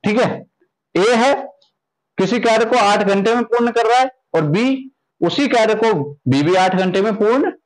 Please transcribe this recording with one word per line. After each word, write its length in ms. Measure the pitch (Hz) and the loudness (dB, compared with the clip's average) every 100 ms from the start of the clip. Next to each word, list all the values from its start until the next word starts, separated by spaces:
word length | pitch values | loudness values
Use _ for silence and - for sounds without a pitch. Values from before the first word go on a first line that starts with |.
ठीक 160 | - 214 | -2 0
है। 260 | 220 - - _ _ _ _ | -2 -4 -14 _ _ _ _
ए 200 | - 202 | -2 2
है, 200 | 240 254 302 - _ _ _ _ _ _ - | 2 2 0 -4 _ _ _ _ _ _ -4
किसी 200 | 190 233 | -2 0
कार्य 240 | 226 220 | 0 0
को 120 | 226 247 | 2 2
आठ 240 | 202 208 | 2 2
घंटे 320 | 202 196 202 | 0 0 0
में 100 | 240 | -2
पूर्ण 260 | 233 240 240 | -2 0 0
कर 140 | 233 226 | 0 2
रहा 120 | 247 | 2
है 120 | 262 - _ | 0 -4 _
और 80 | 165 | -4
बी, 480 | 156 170 247 269 269 _ _ _ | 0 0 0 -2 -8 _ _ _
उसी 280 | 175 - 277 | -4 0 0
कार्य 260 | 240 220 208 | 2 0 0
को 160 | 226 190 143 - - | 0 0 -4 -8 -2
B 140 | 135 | 0
भी 120 | 147 185 | 2 2
आठ 200 | 185 185 | 2 0
घंटे 260 | 185 190 | -2 0
में 120 | 208 208 | -2 0
पूर्ण 340 | 214 254 359 - | 0 0 -2 -6